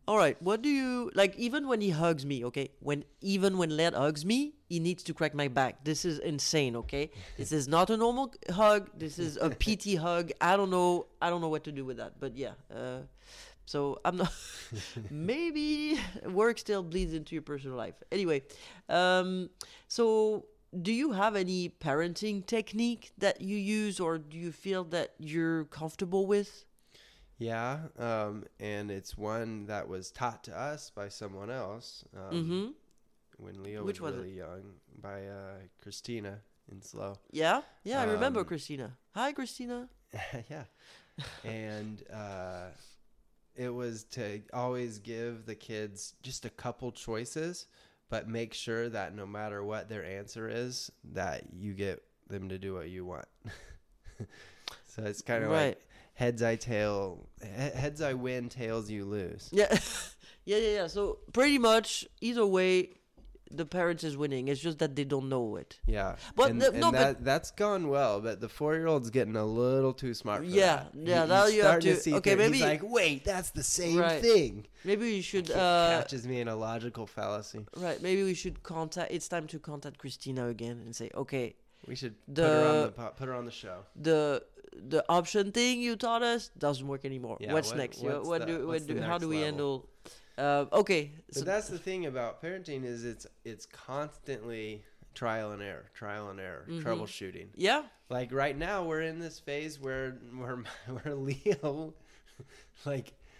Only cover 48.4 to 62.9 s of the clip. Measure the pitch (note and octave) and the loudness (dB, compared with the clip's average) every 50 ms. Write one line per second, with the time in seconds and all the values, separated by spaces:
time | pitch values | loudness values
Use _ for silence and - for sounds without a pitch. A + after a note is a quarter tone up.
48.4 | A#2 A2 - - - A#2+ A2+ A2+ A#2 A#2+ A2+ G#2+ F#2+ E2+ F#2+ G#2 G2+ G2 G#2 G#2 | -6 -6 -6 -8 -6 -4 -2 -2 -2 -4 -4 -4 -6 -6 -8 -10 -10 -10 -8 -8
49.4 | G#2+ G#2+ G#2 G2+ G2+ G#2 G#2+ G#2+ - - A2+ G#2 F2 F2 F#2+ G2 G#2 G#2 - A2+ | -8 -6 -6 -6 -6 -4 -6 -6 -6 -8 -8 -8 -8 -8 -8 -10 -10 -12 -10 -8
50.4 | A2+ A2 A2 A#2 B2 B2+ B2+ B2+ - - - _ - - - F#2 F#2 F2+ C#2+ - | -8 -6 -4 -4 -4 -4 -6 -8 -8 -10 -12 _ -18 -10 -6 -4 -2 -2 -4 -4
51.4 | - - - F2 G2 G#2 G2 F#2 G2+ G2 F2+ - - _ _ _ _ - G2+ G2 | -8 -12 -12 -10 -8 -8 -4 -2 -2 -2 -2 -4 -8 _ _ _ _ -10 -10 -8
52.4 | F#2+ F#2+ F#2+ F#2+ F#2+ G2 F#2+ F2+ D#2+ E2+ F2+ F#2 F2+ F2+ F2 C#2 - - _ _ | -6 -6 -8 -8 -6 -6 -6 -8 -8 -8 -8 -10 -8 -8 -10 -10 -12 -14 _ _
53.4 | - - - - - - - - - _ _ _ _ - - - G#2+ - - - | -16 -16 -14 -14 -16 -18 -20 -20 -20 _ _ _ _ -20 -14 -12 -14 -14 -14 -18
54.4 | - - - - - - - - - - - - A2 G#2+ G2+ - - - A#2+ A2+ | -20 -20 -20 -16 -14 -14 -14 -14 -18 -16 -12 -8 -6 -6 -6 -6 -2 0 0 2
55.4 | A2 G#2+ D#3+ D#3+ D3 C3+ G2+ - - _ - - - - _ - B2+ B2 A#2+ A2 | 2 2 4 4 4 2 0 -2 -8 _ -20 -20 -20 -20 _ 0 0 0 2 2
56.4 | A#2 A2+ A#2 A2+ - B2 A#2 G#2 G#2+ G#2 G#2 G2+ G2 F#2+ F2 - - - - - | 2 2 2 0 -2 -2 0 2 2 2 2 0 -2 -4 -6 -10 -14 -18 -18 -16
57.4 | - G#2+ G2 A2+ C3+ C#3+ - B2+ C3+ D3 D3 D3 D#3+ C#3+ C3 B2+ B2 B2+ B2+ B2+ | -16 -12 -8 -6 -4 -4 -2 -2 -2 -4 -2 -2 -2 -2 -2 -2 -2 -2 -4 -4
58.4 | B2 A#2+ - C3 A#2+ A2+ A2+ A2+ G#2+ G#2 G#2+ G#2 G2 G2 G#2 G#2 F#2+ E2+ - - | -4 -6 -8 -6 -4 -2 -2 -2 -2 -4 -6 -6 -4 -4 -4 -4 -4 -4 -6 -10
59.4 | - - - G3 G#3 - - - - - - - - - - - - - - - | -10 0 4 6 6 6 6 4 2 0 -4 -8 -8 -10 -12 -18 -20 -20 -20 -14
60.4 | _ F#3 G3+ G#3+ A3+ G#3+ G#3 G#3 F3+ D#3+ E3 G3+ G3+ F3+ - - - - - A#3 | _ 0 2 2 2 2 2 2 0 -2 0 0 0 0 -2 -4 -8 -2 4 6
61.4 | C4 D4 C#4+ C4+ A#3 A3+ A3 A3+ A3 - - - - - - - - A3+ B3 A#3 | 6 8 8 8 8 8 8 8 6 4 -2 -4 -6 -8 -10 -4 -4 -2 2 4
62.4 | A3 G3+ F#3+ F#3 F#3 F#3 F#3 F#3 F3+ - | 4 6 6 6 6 6 6 4 4 2